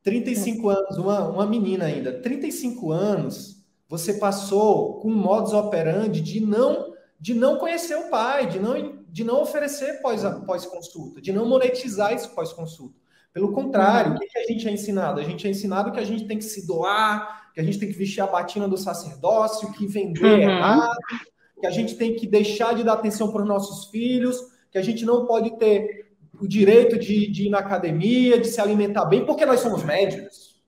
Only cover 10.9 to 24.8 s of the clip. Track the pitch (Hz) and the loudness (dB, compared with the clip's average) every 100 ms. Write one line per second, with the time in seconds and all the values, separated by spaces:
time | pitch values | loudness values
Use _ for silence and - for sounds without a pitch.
10.9 | 165 131 139 180 196 240 262 254 247 247 | -16 -16 -12 -4 -2 2 4 4 0 -6
11.9 | 196 208 247 - - 160 - 165 - 131 | -2 -2 -2 -6 -8 -8 -8 -12 -12 -20
12.9 | _ _ _ _ 175 202 208 269 226 196 | _ _ _ _ -2 -2 -2 0 4 4
13.9 | 233 156 - - - - 226 226 202 208 | 4 2 -2 -6 -6 -4 -4 -4 -4 -4
14.9 | 196 165 143 151 - - 196 202 185 226 | -2 -2 -4 -6 -6 -4 -4 -2 -2 -2
15.9 | 247 202 226 202 214 - 202 175 165 180 | -4 -4 -6 -6 -8 -8 -10 -6 -2 0
16.9 | 208 214 208 - - _ - 160 196 214 | 2 2 0 -6 -16 _ -4 -4 -2 -6
17.9 | 170 196 - 190 180 175 208 196 190 185 | -4 -6 -2 -2 -2 -4 -4 -4 -4 -4
18.9 | 170 160 - 175 220 214 - 202 - 202 | -8 -10 -2 2 2 2 -2 -10 -8 -6
19.9 | 208 180 160 220 208 196 185 175 226 233 | -4 -4 4 6 8 6 4 4 4 4
20.9 | 240 - 240 - _ _ - 180 175 220 | -4 -8 -12 -12 _ _ -6 -4 -2 -4
21.9 | - 226 226 196 208 208 208 233 226 226 | -2 -2 -2 2 4 4 0 0 2 2
22.9 | 220 220 202 214 208 202 196 202 - - | 2 0 -2 -2 0 0 0 -2 -10 -10
23.9 | 220 240 247 247 247 - _ _ 190 | -4 0 0 0 -2 -10 _ _ -2